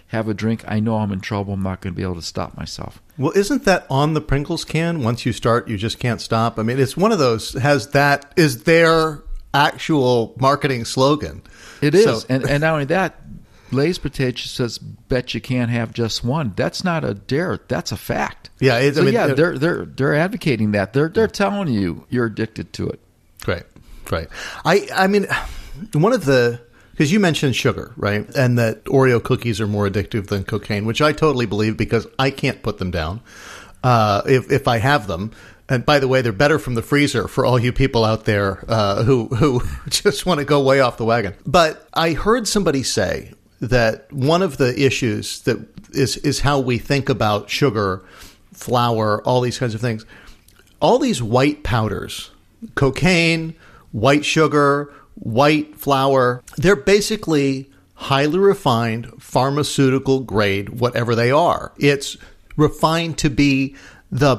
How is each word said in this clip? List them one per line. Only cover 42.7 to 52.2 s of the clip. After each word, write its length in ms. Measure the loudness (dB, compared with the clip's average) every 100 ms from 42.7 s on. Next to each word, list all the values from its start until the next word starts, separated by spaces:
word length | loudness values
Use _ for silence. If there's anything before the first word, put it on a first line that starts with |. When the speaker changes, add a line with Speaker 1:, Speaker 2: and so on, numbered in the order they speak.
| 0
Speaker 2:
say 500 | -2 -2 -2 -2 -8 -20 _ -8
that 500 | 0 2 2 0 -8
one 300 | -2 2 2
of 140 | 2 0
the 260 | 0 2
issues 580 | 2 2 -2 -2 -6 -6
that 160 | -2 -4 -6 -20 -8
is, 240 | -2 -2 -2
is 220 | -2 0
how 180 | 0 0
we 180 | 0 -2
think 300 | 0 -2 0
about 380 | 0 0 -2 -4
sugar, 520 | 0 0 0 -2 -4 -10 -20 -20 _ _
flour, 680 | -14 -2 0 2 0 0 0
all 180 | 0 0
these 180 | 0 -2
kinds 160 | -4
of 60 | -4
things. 240 | -4 -6 -10 -20 -20 -20 _ _ _ -2
All 180 | 2 2
these 240 | 2 -2
white 400 | 0 2 2 0
powders 680 | -2 0 0 -4 -8 -12